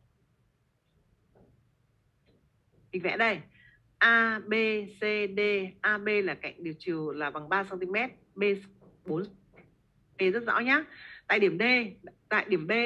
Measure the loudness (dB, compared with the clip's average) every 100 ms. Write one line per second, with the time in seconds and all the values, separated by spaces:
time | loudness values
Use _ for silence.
0 | _ _ _ _ _ _ _ _ _ _
1 | _ _ _ _ _ _ _ _ _ _
2 | _ _ _ _ _ _ _ _ _ -4
3 | -2 0 0 0 -8 _ -20 _ _ _
4 | 4 6 4 0 -2 0 2 0 -4 -4
5 | -2 0 -2 0 0 0 -2 -2 0 0
6 | 0 0 0 -4 -10 -10 -10 -8 -4 -4
7 | -4 -4 -4 -6 -2 -2 -2 -6 -4 -2
8 | -4 -8 _ -2 0 0 -6 -20 -20 _
9 | -6 -6 -6 -12 _ -20 -20 _ _ _
10 | _ 0 0 2 0 0 2 2 0 -12
11 | -20 -16 -2 4 4 4 2 2 0 -8
12 | -20 -20 _ -2 0 -2 0 0